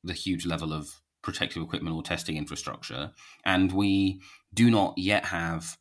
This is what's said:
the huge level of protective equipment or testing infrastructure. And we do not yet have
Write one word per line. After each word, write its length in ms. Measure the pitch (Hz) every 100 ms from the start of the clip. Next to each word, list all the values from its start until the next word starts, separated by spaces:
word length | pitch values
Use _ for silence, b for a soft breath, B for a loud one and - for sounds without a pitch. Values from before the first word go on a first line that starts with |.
the 100 | 87
huge 320 | 90 95 87 85
level 280 | 82 82
of 300 | 78 73 - _ _
protective 400 | - - - 85
equipment 320 | 80 - 82 80
or 80 |
testing 340 | - 85 - 78
infrastructure. 760 | 73 76 - - - 62 73 B B B 95
And 260 | 92 95
we 500 | 92 101 98 95 95 B B _
do 160 | - 120
not 240 | 110 95 -
yet 280 | 92 104 -
have 520 | 87 85 82 82 -